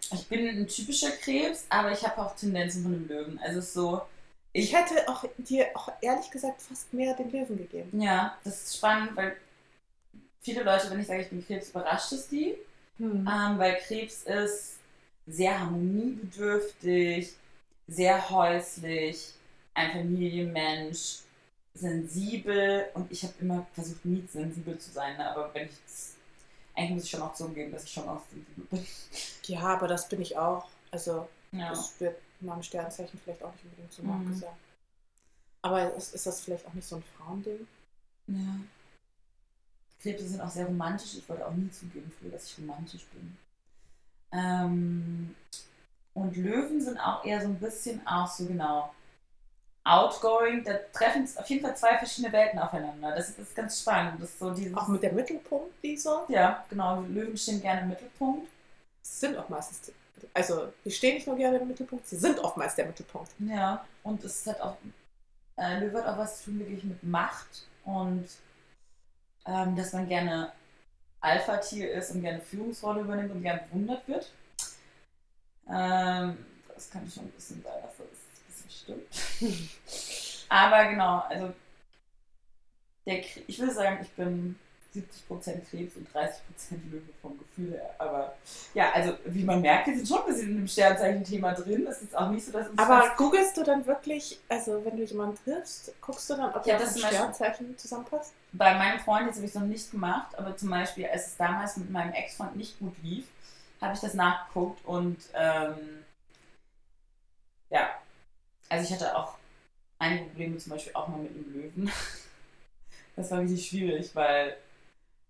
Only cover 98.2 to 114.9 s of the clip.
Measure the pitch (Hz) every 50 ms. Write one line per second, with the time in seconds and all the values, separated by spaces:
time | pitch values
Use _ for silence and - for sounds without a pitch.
98.2 | - - - - - _ - 185 196 190 190 190 - - - - - 220 208 214
99.2 | 240 233 220 208 202 202 - 208 202 208 220 220 - - - 208 180 175 190 269
100.2 | - - - - 196 190 185 - 202 190 180 180 190 190 - 190 180 - 165 175
101.2 | - - - - 175 175 190 196 208 208 - 196 175 180 190 175 170 175 - -
102.2 | - - - - 202 - - 202 220 - - - 202 180 175 165 160 165 185 262
103.2 | 262 - - - - - - - - - - - 202 196 196 202 - 202 180 190
104.2 | 180 180 185 - - - - 185 180 180 - - - 170 175 180 180 175 175 -
105.2 | - - - - 160 160 160 156 156 151 156 156 - 156 156 - - - - _
106.2 | _ - - - - - - - - _ _ - _ _ - _ _ _ _ _
107.2 | _ _ _ - _ _ _ _ - - - 143 - - - - - - - -
108.2 | - - - - _ _ _ _ - - 165 170 175 175 185 175 165 - - 160
109.2 | 156 - - - - - - - _ _ _ - - _ _ - 160 165 180 170
110.2 | 170 - - 160 170 165 165 165 - 160 151 151 - - - - 151 160 156 151
111.2 | 151 - - - 147 139 139 143 151 160 175 185 196 202 - - - - - -
112.2 | - - - - - - - - - - - - - - - - - - - -
113.2 | 180 - 185 180 180 180 180 175 - - 185 196 185 175 156 156 175 - - 156
114.2 | 151 147 143 143 143 147 - - - - - - - -